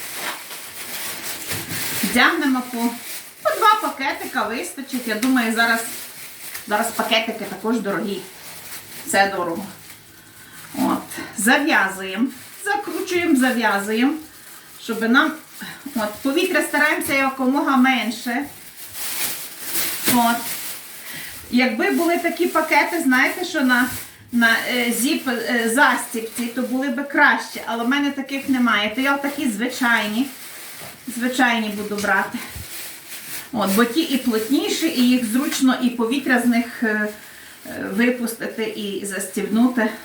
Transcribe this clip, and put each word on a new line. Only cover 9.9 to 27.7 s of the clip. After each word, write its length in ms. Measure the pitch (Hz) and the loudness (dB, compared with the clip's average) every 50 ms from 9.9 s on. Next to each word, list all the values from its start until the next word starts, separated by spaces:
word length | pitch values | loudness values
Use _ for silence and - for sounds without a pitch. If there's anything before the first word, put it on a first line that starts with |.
| - - - - - - - - - - - - - - - - - | -20 -20 -20 -20 -20 -20 -20 -20 -20 -20 -20 -20 -18 -18 -16 -10 -4
От, 280 | - - - - - - - - - - - - - | 0 0 2 0 0 -4 -8 -10 -12 -12 -10 -6 0
зав'язуємо, 920 | 190 226 269 294 285 311 262 208 190 190 190 185 190 190 190 208 254 254 - - - - - - - | 4 4 4 4 4 4 4 4 2 2 -2 -4 -6 -6 -2 0 0 0 -2 -6 -16 -18 -14 -8 -4
закручуємо, 720 | 415 403 403 403 330 320 349 381 - 359 349 349 330 294 | -2 -2 -2 -2 -4 -6 -6 -4 -2 0 0 2 4 4
зав'язуємо, 760 | 254 254 254 226 233 226 214 202 196 202 208 220 226 247 285 320 311 - - - - - - - - - - - - - | 4 4 4 2 2 2 2 2 0 0 0 0 2 2 2 2 -2 -6 -14 -18 -20 -20 -18 -18 -18 -18 -20 -18 -12 -6
щоб 260 | - 226 220 226 226 | -6 -4 0 2 4
нам, 220 | 240 277 311 311 - - - - - - 196 - - - - 277 - | 6 6 4 4 0 -4 -12 -18 -16 -14 -14 -14 -14 -12 -12 -8 -4
от, 180 | 233 208 208 - - | -4 -4 -4 -4 -4
повітря 400 | - 269 277 339 359 370 339 302 | -2 0 2 2 2 2 2 2
стараємося 520 | - - - 285 294 302 320 - - - 285 | 0 2 2 2 4 4 2 2 0 0 2
якомога 640 | 269 269 269 262 - 262 254 277 285 320 285 269 254 | 2 2 2 0 0 2 2 2 2 4 4 6 6
менше. 680 | 247 262 262 240 214 220 240 - - 247 240 269 285 - - - - - - - - - - - - - - - - - - - - - - - - - - - - - - - - - 247 | 6 6 4 2 0 -2 -4 -6 -4 -4 -4 -4 -4 -6 -10 -14 -18 -18 -18 -16 -16 -14 -10 -8 -8 -6 -4 -4 -4 -4 -4 -6 -8 -10 -12 -12 -8 -6 -4 -2 -2 -2 -4 -2 0 2 4
От. 220 | 240 233 233 233 - - - - - - - - - - - - - - - - - - - - - - - | 4 6 4 2 2 -2 -6 -6 -8 -8 -10 -10 -12 -14 -16 -16 -16 -14 -12 -12 -12 -12 -12 -12 -14 -6 0
Якби 400 | - 247 247 233 214 220 359 403 | 2 4 4 4 2 0 0 2
були 260 | 269 - 339 330 339 349 | 2 2 2 2 2 2
такі 300 | 339 330 - - 349 - | 0 0 0 0 0 2
пакети, 540 | - 311 311 - 320 285 330 - - 330 - | 2 2 2 4 4 2 2 2 0 0 2
знаєте, 420 | 269 254 254 277 330 - 359 349 | 4 4 4 4 2 0 -2 -4
що 160 | - - 311 | -2 0 2
на... 280 | 269 254 254 247 254 247 - - - - - - - - | 4 4 4 4 4 2 0 -6 -10 -12 -16 -20 -10 -2
На, 240 | - 233 226 226 226 - - - | 2 4 6 6 4 4 2 0
е, 220 | 247 247 240 240 | 0 0 2 2
зіп, 360 | 214 202 226 294 320 - - 269 | 0 2 2 2 0 0 0 -2
е, 440 | 240 226 - 247 254 240 226 220 220 | -2 -2 -2 0 0 2 2 2 4
застібці, 720 | 269 294 262 247 - - - - 226 226 - - - 240 233 | 6 6 6 4 2 -2 -4 -6 -6 -6 -6 -6 -6 -6 -4
то 140 | - 254 | -2 -2
були 280 | 240 208 247 262 277 285 | -2 -2 0 -2 0 -2
би 140 | 233 262 285 | -2 -2 -4
краще, 580 | - - 311 294 277 294 - - - - 220 - | 0 2 4 6 6 4 2 -2 -6 -10 -8 -6
але 180 | - | -4